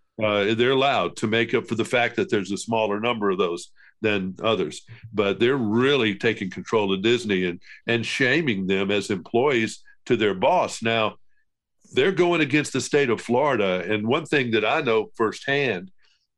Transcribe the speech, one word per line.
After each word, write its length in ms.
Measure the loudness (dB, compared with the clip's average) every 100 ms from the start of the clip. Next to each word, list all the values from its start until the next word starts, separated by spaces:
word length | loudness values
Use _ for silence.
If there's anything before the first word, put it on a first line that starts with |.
| _ -4
Uh, 320 | 0 2 2
they're 200 | 2 2
loud 420 | 4 2 2 -2 -2
to 100 | 0
make 260 | 0 0
up 140 | -2 -2
for 80 |
the 100 | -4
fact 320 | 0 0 0 0
that 140 | -2
there's 220 | -2 -2
a 40 | -6
smaller 440 | -2 0 0 0
number 280 | -2 -2 0
of 80 | 0
those 340 | -2 -4 -10 -20 -20 -4
than 340 | -2 -2 -4 -4
others. 440 | -2 0 -2 -8 -16 -20 -8
But 280 | -2 0 2
they're 180 | 2 2
really 560 | 0 2 2 2 0
taking 340 | 0 0 -2 -4
control 460 | -8 -2 0 0
of 80 | 0
Disney 420 | 2 2 0 0
and, 160 | -2 -4 -12 -10 -4
and 200 | -2 -2
shaming 600 | 0 2 2 0 -2 0
them 240 | 0 0
as 200 | -2 -2
employees 720 | -4 -2 0 2 2 -2 -6 -18 -10 -2
to 100 | 2
their 160 | 2
boss. 460 | 2 2 2 0 -2
Now, 340 | -2 0 0 -4 -20 _ _ _ _ _ -6
they're 200 | 0 2
going 280 | 4 2 2
against 320 | 2 0 0
the 80 | -4
state 300 | 0 2 2
of 100 | 0
Florida. 640 | 0 2 2 2 0 0 -2
And 200 | -2 0
one 180 | -2
thing 280 | 0 0 2
that 120 | 0
I 160 | 2 0
know 300 | 2 0 0 -2
firsthand 760 | -2 -2 -2 0 0 -4 -8 -20 _ _ _